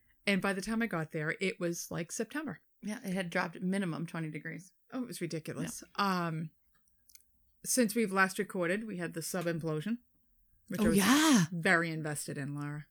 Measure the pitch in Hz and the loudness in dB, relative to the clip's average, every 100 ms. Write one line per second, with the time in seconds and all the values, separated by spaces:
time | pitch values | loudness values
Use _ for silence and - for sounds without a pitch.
0 | _ _ - 196 196 190 202 226 226 170 | _ _ 0 2 2 -2 -2 -2 0 -2
1 | 160 165 151 - 190 - 175 170 - 165 | -4 -4 -4 -2 -2 -2 -4 -4 -6 -8
2 | 170 - 226 294 302 170 _ _ 196 208 | -6 -6 -6 -6 -6 -8 _ _ -8 -8
3 | 196 185 180 185 180 165 180 196 185 147 | -4 -4 -2 -2 -2 -2 -2 0 0 -2
4 | 170 165 156 151 165 160 175 _ _ 262 | -4 -4 -6 -6 -10 -12 -14 _ _ -8
5 | 240 185 170 160 156 - 165 - - - | -6 -6 -6 -6 -6 -8 -8 -8 -8 -2
6 | 196 180 170 160 160 _ _ _ _ _ | 0 2 0 -2 -6 _ _ _ _ _
7 | _ - _ _ _ _ - - 233 240 | _ -20 _ _ _ _ -2 2 2 2
8 | 214 190 190 - 190 190 170 202 226 180 | 2 4 2 0 -4 -2 -2 -2 -4 -6
9 | 165 165 156 185 170 170 160 156 180 240 | -6 -6 -4 -2 -2 -2 -2 -2 -2 -4
10 | _ _ _ _ _ _ - 185 208 190 | _ _ _ _ _ _ -8 2 4 6
11 | 190 285 320 247 160 175 175 170 170 160 | 6 8 8 8 6 2 4 4 4 -2
12 | 151 147 - 147 143 143 147 147 - | -4 -4 -6 -6 -6 -6 -6 -8 -8